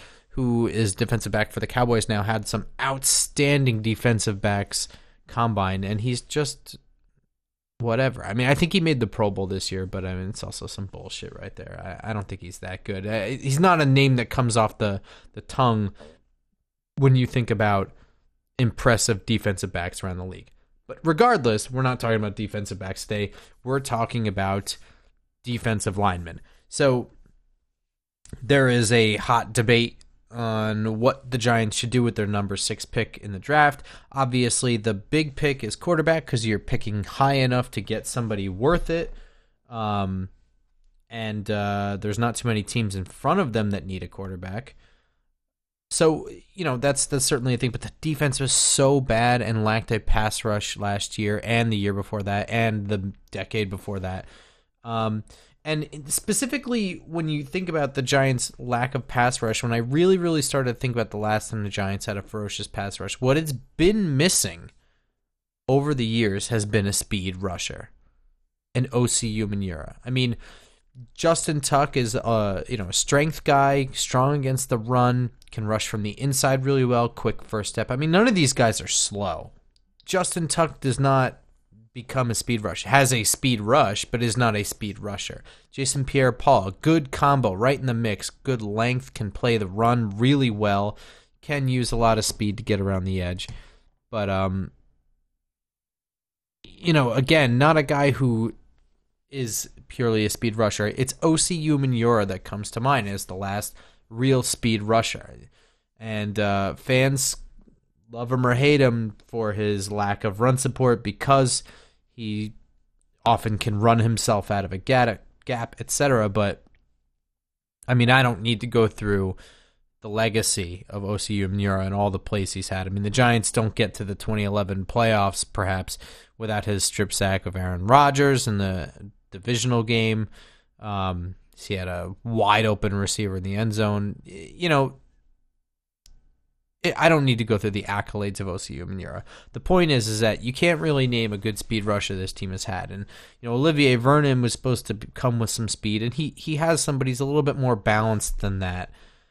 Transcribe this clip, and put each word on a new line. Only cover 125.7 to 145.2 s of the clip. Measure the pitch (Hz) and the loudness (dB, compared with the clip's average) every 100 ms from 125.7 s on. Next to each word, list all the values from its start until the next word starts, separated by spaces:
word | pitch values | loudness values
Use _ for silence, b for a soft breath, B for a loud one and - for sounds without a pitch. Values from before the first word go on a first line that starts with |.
| 95 92 - B B B - | -2 -4 -12 B B B -10
without | 110 104 107 | -4 -4 0
his | 98 - | 0 -2
strip | - 101 | -2 -2
sack | - 98 95 95 | 0 0 0 -2
of | 92 | -4
Aaron | 92 90 95 | -4 -2 6
Rodgers | 139 143 135 139 131 120 | 6 6 6 4 4 0
in | 101 | 0
the | 95 92 76 - 101 - _ | 0 -2 -6 -12 -20 -20 _
divisional | 98 107 120 123 120 | -12 -4 -2 0 0
game. | 113 113 110 110 104 b b b b _ | 2 2 2 0 -4 b b b b _
Um, | 107 101 95 90 90 92 _ - | -8 -4 -4 -4 -8 -12 _ -18
he | - | -8
had | 98 90 | -6 -6
a | 87 90 92 | -6 -8 -10
wide | 117 113 101 107 110 | -4 2 4 6 4
open | 101 107 | 2 0
receiver | 101 98 - 104 95 | 0 -2 -2 -4 -4
in | |
the | 95 98 | -6 -2
end | 113 | -2
zone. | 107 107 104 104 - - | 0 0 0 -4 -8 -14
Y-, | - 82 - | -18 -16 -6
you | 175 | 0
know, | 143 135 - _ _ _ _ _ _ _ _ _ _ - - _ _ _ _ _ _ 175 | 2 0 -4 _ _ _ _ _ _ _ _ _ _ -20 -20 _ _ _ _ _ _ -4
I, | - 160 | 2 4
I | |
don't | 160 135 | 4 4
need | 113 | 2
to | |
go | 107 104 | 2 0
through | 107 | 0
the | 101 | -4
accolades | - 101 - 107 101 98 | -4 -4 -4 -4 -6 -6
of | 98 | -6
Osi | 92 - 67 | -8 -8 -10
Umenyiora. | 87 95 90 95 - B B | -10 -10 -10 -12 -14 B B
The | - | -8
point | - 180 165 | 2 4 4
is, | 131 110 | 2 2
is | 107 | 0
that | 110 101 | 0 0
you | 117 | -4
can't | 127 170 160 | 0 2 2
really | 160 143 131 | 0 0 2
name | 120 113 | 0 -2
a | 101 | -2
good | 110 104 | -4 -6
speed | - 113 101 | -4 -2 0
rusher | 101 - 95 | -2 -2 -4
this | 92 | -6
team | - 95 | -8 -8
has | 92 - | -8 -6
had. | 92 - | -8 -8
And, | 95 101 B B B | -10 -12 B B B
you | 120 | -4
know, | 120 | 2
Olivier | 156 151 139 123 | 4 6 6 6
Vernon | 127 147 147 131 | 6 6 6 4
was | 120 | 2
supposed | - 131 120 - | 0 -2 -2 -2
to | |
be, | 104 - | -8 -10
come | - | -4